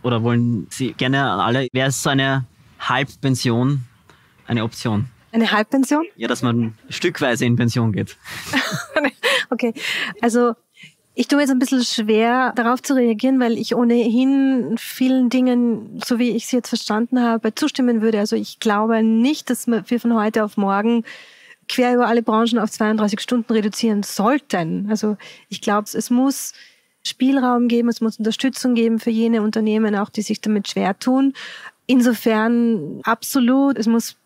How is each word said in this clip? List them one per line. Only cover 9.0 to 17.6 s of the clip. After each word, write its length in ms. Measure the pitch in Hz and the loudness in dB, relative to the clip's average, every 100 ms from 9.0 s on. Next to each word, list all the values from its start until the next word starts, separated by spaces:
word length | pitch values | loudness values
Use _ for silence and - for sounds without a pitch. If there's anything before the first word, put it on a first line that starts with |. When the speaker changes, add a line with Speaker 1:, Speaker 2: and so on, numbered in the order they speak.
| 277 - 480 523 - | -2 -2 -2 -2 -2
Speaker 2:
Okay, 240 | 233 233 - - - - - | -4 -4 -4 -8 -6 -6 -2
also 360 | 233 233 240 226 _ _ - _ _ - | 0 2 0 -2 _ _ -20 _ _ -6
ich 120 | 247 | 0
tue 100 | 285 | 2
mir 60 | |
jetzt 80 | 285 | 2
ein 80 | 254 | 0
bisschen 240 | 254 262 | 2 0
schwer, 720 | 240 - 214 214 226 247 254 247 | 0 -2 0 2 4 2 0 0
darauf 260 | 226 247 | 0 0
zu 140 | - 269 | 0 2
reagieren, 440 | 240 214 262 269 | 2 2 2 2
weil 180 | 240 233 | 2 0
ich 180 | 226 226 | -2 0
ohnehin 1000 | 240 240 233 233 262 277 269 262 175 226 | 4 4 4 2 4 4 2 2 -2 -4
vielen 520 | - - 262 262 247 | -6 -2 2 4 2
Dingen, 720 | 254 254 247 240 220 - - | 2 2 2 2 -2 -6 -12
so 140 | - 233 | -4 0
wie 140 | 240 | 0
ich 160 | 220 - | -2 -2
sie 80 | 247 | -2
jetzt 120 | - | -2
verstanden 520 | 233 - 214 240 254 | -6 -2 -2 0 0
habe, 320 | 240 226 220 | 2 0 -2
zustimmen 480 | - | -2